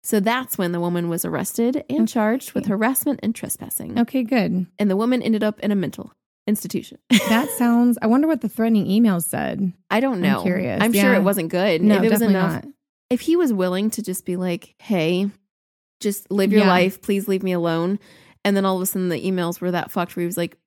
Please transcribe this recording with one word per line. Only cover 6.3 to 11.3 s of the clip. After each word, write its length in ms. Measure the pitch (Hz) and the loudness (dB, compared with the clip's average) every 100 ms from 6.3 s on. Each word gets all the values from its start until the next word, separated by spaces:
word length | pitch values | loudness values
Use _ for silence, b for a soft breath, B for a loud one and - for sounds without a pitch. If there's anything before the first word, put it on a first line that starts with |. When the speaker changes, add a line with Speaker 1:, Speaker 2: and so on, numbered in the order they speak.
| _ - | _ -4
Speaker 1:
institution. 520 | 214 180 202 - - _ | -4 -2 -8 -8 -20 _
<laughs> 180 | 226 196 | 2 4
Speaker 2:
That 200 | 226 285 - | 0 0 0
sounds, 400 | 240 233 240 226 | 2 4 4 2
I 60 | 214 | 2
wonder 220 | 247 320 | 2 2
what 120 | 302 | 0
the 80 | 208 | -4
threatening 400 | - 226 220 180 | -2 2 2 2
email 320 | 196 233 175 | 4 4 2
said. 520 | 160 - 69 - 190 - _ | -2 -4 -4 -2 -4 -6 _
Speaker 1:
I 80 | 214 | 0
don't 160 | 269 | 0
Speaker 2:
I'm 60 | 220 190 | 0 0
Speaker 1:
know. 100 | 120 | 0
Speaker 2:
curious. 360 | 180 180 - 98 | 0 -2 -2 -2
Speaker 1:
I'm 120 | 220 | 0
sure 180 | 202 202 | 2 4
Speaker 2:
Yeah. 60 | 208 | 4
Speaker 1:
it 60 | |
wasn't 260 | 196 | 2